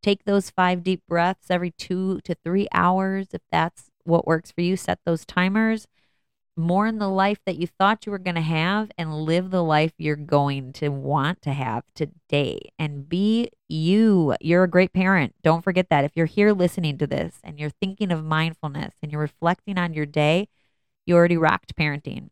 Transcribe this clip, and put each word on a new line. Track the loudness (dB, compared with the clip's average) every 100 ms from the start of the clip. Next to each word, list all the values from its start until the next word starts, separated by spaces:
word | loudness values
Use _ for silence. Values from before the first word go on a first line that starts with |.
Take | 0 0
those | 2 0 0
five | 0 2 2
deep | -2 -4 _
breaths | 0 0 -2 _
every | -2 -2
two | -8 -6 -4 -2 -4
to | -6 -6
three | -2 0 0
hours. | 2 2 2 0 -4 -6
If | -12 _
that's | -2 -2 _ _ _
what | 0 0 2
works | -2 -2
for | -4
you, | -2 -2
set | -4 -6
those | -2 -4
timers. | -2 0 2 2 0 -2 -8 _ _ _ _ _ _ -4
Mourn | 0 2 0 -2
the | -2
life | 2 0 0 -6
that | -6
you | -6
thought | _ 0 0
you | -6
were | -8
gonna | -4 -4
have | -2 0 0 -2 -4 -8
and | -6 -4
live | 0 0 0
the | -2
life | 2 2 2 _
you're | -4
going | -4 0 2 2 -2 -8
to | -6 -6
want | -4 -2 -2 -2 -4
to | -4
have | -4 -4 -6 -8
today. | -8 -8 -8 _ -2 -2 -6 -12 -8
And | -8 -8 -6
be | 0 2 2 -2 _ _
you. | -2 2 4 6 4 4 0
You're | 2 2
a | 4
great | 4 2
parent. | 2 2 2 0 _
Don't | 0 2
forget | 0 -2 2
that. | 2
If | 2
you're | 0 -2
here | 2 2
listening | 4 0 0 -4 -4
to | -4
this | -4 -6 -10
and | -20 -10
you're | -10
thinking | -6 -8 -4 -2
of | -2
mindfulness | 0 -2 -2 -4 -10 -8 -10 _
and | -10
you're | -4
reflecting | -6 _ -2 -2 -4 -4
on | -4
your | -4 -4
day, | 0 2 2 -2 _ _ _ _ _ 2
you | 4
already | 4 4
rocked | 2 0 -4
parenting. | -4 -4 -4 -8 -12 -14